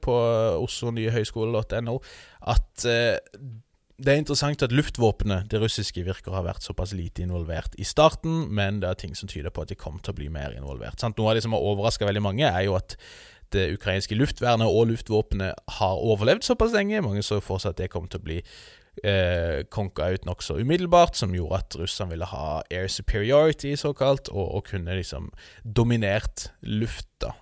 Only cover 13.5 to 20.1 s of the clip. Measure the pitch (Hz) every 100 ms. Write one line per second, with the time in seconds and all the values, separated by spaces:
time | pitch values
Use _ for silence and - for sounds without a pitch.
13.5 | 101 87 98 - 95 - 107 143 - 120
14.5 | 117 113 104 117 113 - 110 - 98 95
15.5 | - - - 95 95 117 104 110 208 -
16.5 | 240 226 214 202 214 139 101 - 104 -
17.5 | 95 101 - 92 90 87 90 82 80 -
18.5 | - - - _ - 104 98 90 87 85
19.5 | 71 - - 95 - 85